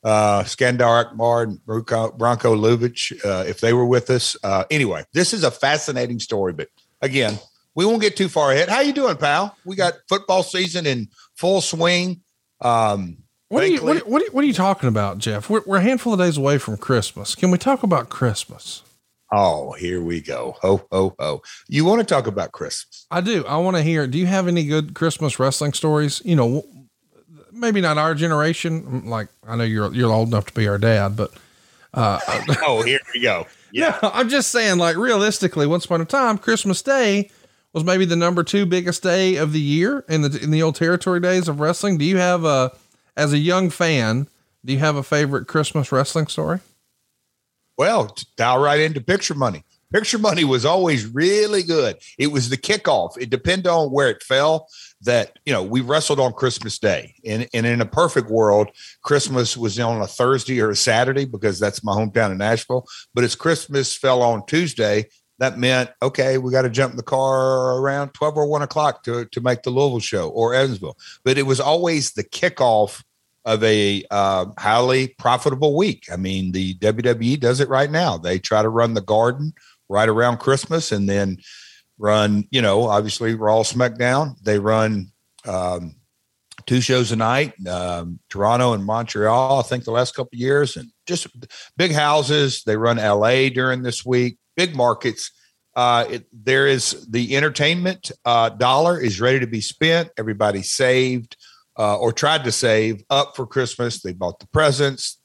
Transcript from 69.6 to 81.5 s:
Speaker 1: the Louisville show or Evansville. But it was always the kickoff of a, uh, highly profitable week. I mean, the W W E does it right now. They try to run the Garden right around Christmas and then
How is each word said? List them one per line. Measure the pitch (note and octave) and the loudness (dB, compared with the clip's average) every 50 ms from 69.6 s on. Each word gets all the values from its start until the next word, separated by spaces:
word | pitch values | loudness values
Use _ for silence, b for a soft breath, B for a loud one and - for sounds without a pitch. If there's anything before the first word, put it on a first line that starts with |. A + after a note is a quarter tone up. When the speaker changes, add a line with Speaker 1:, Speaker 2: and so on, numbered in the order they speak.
Speaker 1:
the | - B2+ | -2 -2
Louisville | B2 C3 C#3+ C#3 B2 A2+ | 0 2 2 2 0 -2
show | - - A2+ G2 E2+ D#2 | -4 -2 -4 -2 -4 -2
or | - A2+ A2+ A#2 B2 | -2 0 0 2 2
Evansville. | C3 C#3 C3+ A#2 F#2 F#2+ D2+ - B B B B B _ | 2 2 0 -2 -6 -8 -12 -12 B B B B B _
But | C3 C3+ | 0 0
it | C#3 | 2
was | C#3 C3+ C3 B2 | 2 0 0 0
always | C3 C#3+ D#3 E3+ F3 E3+ E3 D3 C3+ - | 2 2 2 2 2 0 0 -2 -2 -4
the | - G#2+ G2+ | -6 -8 -10
kickoff | _ - - - F3+ F3 - C3+ A#2+ A2 G#2+ G#2+ G2 - - - _ _ _ _ _ _ _ _ | _ -4 -2 -2 -2 2 2 2 4 6 4 2 2 -2 -18 -20 _ _ _ _ _ _ _ _
of | A2+ A2 G#2+ A2+ | -2 0 2 4
a, | A2 G#2+ G#2+ G2+ G2+ G2+ G2 - - | 4 4 4 2 0 0 -2 -4 -2
uh, | G2+ G2+ G2 G2 G2 F#2 F2+ G2+ - | 0 2 2 2 2 0 -2 -4 -8
highly | - - G#2 A2 A#2+ B2 B2+ C3 C3 C3 B2+ _ - | -4 0 2 2 2 2 2 2 0 0 -4 _ -2
profitable | - B2 B2 B2+ - D#3+ C3 C3 D3+ D3+ C#3 | 0 0 0 2 0 -2 0 2 0 2 2
week. | D#3+ G3+ G#3 - - - - | 2 0 0 -2 -6 -10 -12
I | F2 | -8
mean, | F2+ F#2 F#2+ F#2+ F#2+ F#2 F#2 | -6 -4 -4 -2 -2 -4 -2
the | F2+ F#2+ F#2+ F#2 F#2 | -2 -2 -4 -4 -4
W | F2+ G#2 G#2+ G#2+ A#2 | 0 0 0 0 2
W | A#2+ B2+ A#2 A2+ A2+ A#2+ | 0 0 0 0 0 -2
E | C#3 | 0
does | D3 B2 A#2 B2+ C3 | 2 2 0 2 2
it | C#3+ B2 | 0 0
right | C3+ C3 C#3+ D3 | 2 0 0 0
now. | D3+ D#3+ F3+ D3+ F#2+ | 0 0 0 0 -2
They | E2 D#2+ F2 F#2 F#2 | -4 -4 -4 -4 -2
try | - - A2 G#2+ | -2 0 0 2
to | G#2+ A2 | 2 2
run | A2+ A#2 A#2 A2+ A2+ | 2 2 0 2 0
the | G#2+ | -4
Garden | F#2+ G#2+ G#2+ G#2+ A2+ A#2+ B2 C#3 D3 D#3 - b b b b b _ _ | 0 2 2 4 4 2 0 -2 -8 -8 -8 b b b b b _ _
right | G2 G#2 A2 A2+ | 0 2 2 2
around | G#2+ A2+ A#2+ B2 A#2+ A2+ | 4 4 2 2 2 0
Christmas | - C3 C#3 C#3 - - D#3+ E3 D#3 - | 0 0 0 0 0 -2 -4 -4 -2 -2
and | A2 G2+ G2+ G2 | -2 -2 0 0
then | G2 G2+ G2+ F#2+ F#2 - B B | 0 0 0 -2 -4 -8 B B